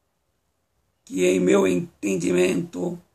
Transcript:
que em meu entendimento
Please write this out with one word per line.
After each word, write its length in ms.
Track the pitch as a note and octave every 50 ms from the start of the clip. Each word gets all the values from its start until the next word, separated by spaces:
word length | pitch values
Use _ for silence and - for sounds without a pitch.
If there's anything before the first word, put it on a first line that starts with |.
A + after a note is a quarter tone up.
| _ _ _ _ _ _ _ _ _ _ _ _ _ _ _ _ _ _ _ _ _
que 220 | - - F#3 F3+
em 160 | F3+ F#3+ F#3
meu 260 | F3+ F#3 G3 G3 G3
entendimento 1300 | F#3 F3+ F3 F3 F3 _ _ G3+ G3 F#3+ E3+ F3 F3+ F3+ F3+ F3+ F#3 F3 F3 E3+ - - F3+ F3+ F3 F3 F3 - _